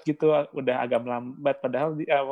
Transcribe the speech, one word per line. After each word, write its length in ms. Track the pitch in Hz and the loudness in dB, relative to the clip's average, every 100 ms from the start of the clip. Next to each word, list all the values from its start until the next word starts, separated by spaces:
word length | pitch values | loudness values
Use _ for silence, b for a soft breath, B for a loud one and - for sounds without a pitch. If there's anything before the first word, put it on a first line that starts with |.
| - | -2
gitu, 240 | 151 156 151 143 | 2 4 4 2
udah 220 | 143 127 127 123 | -2 -2 0 0
agak 160 | 120 | 0
melambat, 560 | 123 120 123 131 143 135 | -2 -6 -6 -4 -2 0
padahal 400 | 131 127 156 156 | -2 0 -2 -2
di-, 80 | 160 | 0
eh, 160 | 143 135 | 0 0